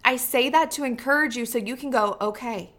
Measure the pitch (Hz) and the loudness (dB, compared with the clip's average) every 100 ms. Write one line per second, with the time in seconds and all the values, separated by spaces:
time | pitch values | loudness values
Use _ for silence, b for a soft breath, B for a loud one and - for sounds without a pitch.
0 | 254 254 - 262 262 311 311 302 269 233 | 2 2 2 2 4 4 2 0 -4 -2
1 | 254 285 302 240 233 240 208 254 285 247 | 2 2 2 -2 -4 -4 -4 -6 -2 0
2 | 208 - 214 208 247 208 175 | 2 0 -4 -4 -6 -8 -10